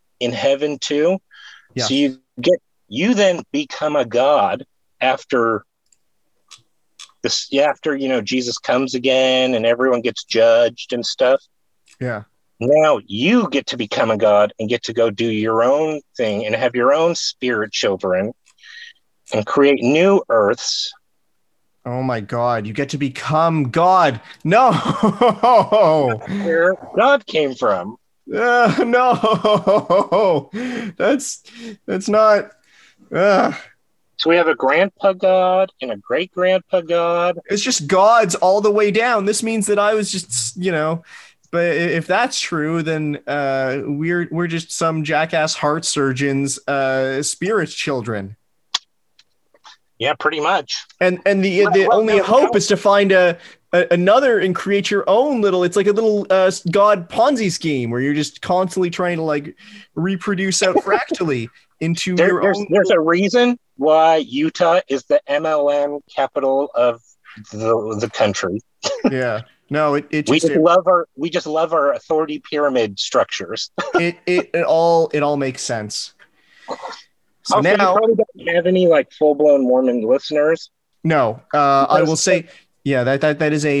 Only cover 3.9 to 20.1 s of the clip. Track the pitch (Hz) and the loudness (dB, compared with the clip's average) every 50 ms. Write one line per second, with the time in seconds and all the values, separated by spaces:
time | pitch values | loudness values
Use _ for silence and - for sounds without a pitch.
3.9 | 151 143 127 120 113 120 131 143 151 - 104 190 123 127 131 _ _ _ _ _ | 0 0 -2 0 0 0 2 4 4 2 2 0 -2 -4 -10 _ _ _ _ _
4.9 | _ - 123 131 127 - - - 139 123 117 113 110 104 - _ _ _ _ _ | _ -4 -2 -2 -2 -2 -4 -4 -2 0 0 0 -2 -4 -6 _ _ _ _ _
5.9 | _ _ _ _ _ _ _ _ _ _ _ _ - - _ _ _ _ _ _ | _ _ _ _ _ _ _ _ _ _ _ _ -20 -20 _ _ _ _ _ _
6.9 | _ - - - _ _ - - - - - - 139 139 143 147 - _ - 156 | _ -20 -20 -20 _ _ -6 -6 -4 -6 -8 -4 -2 0 0 0 -2 _ -4 -6
7.9 | 143 139 135 131 131 117 104 107 131 131 120 120 117 - - - 123 127 135 127 | -4 -4 -4 -2 -2 -4 -4 -2 -4 -4 -4 -4 -8 -8 -4 -2 -2 -2 -2 -2
8.9 | 131 127 123 135 127 131 131 131 131 127 127 127 127 110 110 117 120 120 131 131 | -4 -4 -2 0 2 2 2 2 2 2 0 0 0 0 0 0 0 2 2 0
9.9 | 123 120 117 120 110 - - - - 113 113 117 113 117 120 113 120 - - - | 0 0 -2 -4 -6 -8 -8 -4 0 2 4 4 4 4 2 2 0 -4 -12 -8
10.9 | 127 120 117 - - - 131 127 135 - _ _ _ _ _ _ _ _ _ _ | -6 -6 -6 -6 -2 0 2 2 2 0 _ _ _ _ _ _ _ _ _ _
11.9 | _ - 127 123 113 104 107 _ _ _ _ _ _ - 117 127 147 156 156 156 | _ -10 -8 -8 -8 -8 -12 _ _ _ _ _ _ -4 0 2 4 4 4 4
12.9 | 139 107 - - 98 110 135 185 240 247 208 - 147 139 - - 135 120 110 104 | 2 0 -2 -6 -6 -2 0 2 2 2 2 0 -2 -4 -4 -4 -6 -8 -6 -6
13.9 | - 120 117 113 110 101 113 104 104 101 104 104 - - 110 107 120 120 - - | -2 -2 0 0 0 2 2 4 4 4 2 0 -2 -6 -6 -4 -4 -4 -6 -6
14.9 | 110 117 113 117 104 101 117 117 107 107 107 113 113 113 117 127 139 151 160 156 | -2 0 0 0 0 -2 -4 -2 -2 -2 -2 0 0 2 2 2 2 0 0 -2
15.9 | 156 147 - _ _ - 120 107 101 104 117 107 110 - 131 120 120 123 120 131 | -4 -6 -10 _ _ -4 -4 -2 -2 -4 -4 -4 -4 -2 -2 -2 -2 0 2 2
16.9 | 143 160 165 170 165 - - - - - 127 127 120 107 107 107 - - - 104 | 2 2 2 0 0 -2 -6 -8 -8 -6 -4 -4 -2 -2 -4 -6 -6 -4 -2 -2
17.9 | 98 95 - 92 90 92 98 110 - _ _ _ _ _ _ - - - - - | -2 -2 -2 -2 -2 -2 -2 -4 -6 _ _ _ _ _ _ -20 -20 -20 -20 -20
18.9 | - _ _ _ _ _ _ - - 110 104 - - 147 139 143 139 120 120 123 | -20 _ _ _ _ _ _ -6 -4 -4 -4 -2 2 2 4 4 4 2 0 0
19.9 | 147 160 180 196 | 2 2 4 4